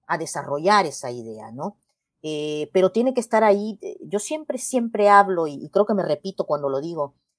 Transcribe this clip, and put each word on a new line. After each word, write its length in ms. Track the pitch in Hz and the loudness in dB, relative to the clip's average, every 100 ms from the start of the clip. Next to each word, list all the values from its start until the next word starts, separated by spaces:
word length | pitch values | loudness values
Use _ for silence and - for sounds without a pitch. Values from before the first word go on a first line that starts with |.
| - | -8
a 100 | 160 | -6
desarrollar 680 | 156 151 135 143 170 208 165 | -6 -8 -6 -2 2 2 2
esa 260 | 131 131 | -4 -10
idea, 400 | 123 113 110 110 | -10 -12 -14 -16
¿no? 260 | 120 180 - _ _ _ _ | -12 -12 -12 _ _ _ _
Eh, 460 | 156 151 151 151 147 | -10 -6 -6 -6 -2
pero 180 | 190 185 | 2 2
tiene 220 | 226 254 | 2 0
que 60 | 254 | -2
estar 240 | 226 220 | 0 4
ahí. 340 | 214 202 214 202 | 4 4 0 -8
Eh, 160 | - - | -12 -14
yo 180 | 151 196 | -8 -6
siempre, 380 | - 311 311 247 | -4 -6 -6 -8
siempre 520 | - 254 233 214 202 | -4 -4 -2 2 8
hablo, 360 | 202 196 175 156 | 8 8 2 -2
y, 80 | 143 | -4
y 140 | 151 | -2
creo 160 | 196 208 | 0 2
que 80 | |
me 100 | 208 | 0
repito 420 | 165 151 190 185 175 | 0 -2 -4 -6 -4
cuando 240 | 147 139 | -4 -2
lo 100 | 135 | -4
digo, 360 | 160 165 139 - _ | -4 -6 -6 -10 _